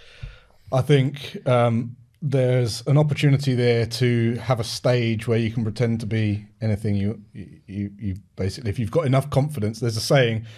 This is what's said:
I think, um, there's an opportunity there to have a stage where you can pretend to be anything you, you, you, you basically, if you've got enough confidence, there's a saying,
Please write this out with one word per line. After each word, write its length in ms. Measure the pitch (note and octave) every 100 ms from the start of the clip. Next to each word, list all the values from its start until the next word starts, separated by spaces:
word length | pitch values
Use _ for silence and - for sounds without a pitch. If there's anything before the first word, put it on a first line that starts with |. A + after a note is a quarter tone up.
| - - - - _ _ -
I 80 | C3
think, 560 | B2 C#3 C3+ - - - C3+
um, 480 | B2 A#2+ A#2 A#2 - _ _
there's 600 | C#3+ C3 B2 B2 A#2 - -
an 80 | C#3+
opportunity 560 | D3+ - C#3+ C#3 C3+
there 320 | B2 A#2+ A#2 A2
to 480 | - B2 A#2+ A2+ A#2
have 220 | - A#2
a 60 |
stage 640 | A2 - C3 B2 A2+ A#2 A#2+
where 100 | A2+
you 120 | A2
can 100 | A#2+
pretend 380 | A2 G#2+ A#2 A2+
to 60 | A2
be 400 | A2 G#2+ G2+ - _
anything 360 | A2+ G#2 A2 G2
you, 260 | G2+ - -
you, 140 | G#2+ - - -
you, 240 | G2 G2+ -
you 160 | G#2 F#2+ -
basically, 360 | - F#2+ - A2
if 100 | A2
you've 100 | G#2
got 160 | D#3+ C#3
enough 240 | C3+ C#3
confidence, 480 | C3+ D3 - G#2 A2+
there's 180 | A#2+ G#2+
a 20 |
saying, 440 | - C#3+ A#2 A2 A2+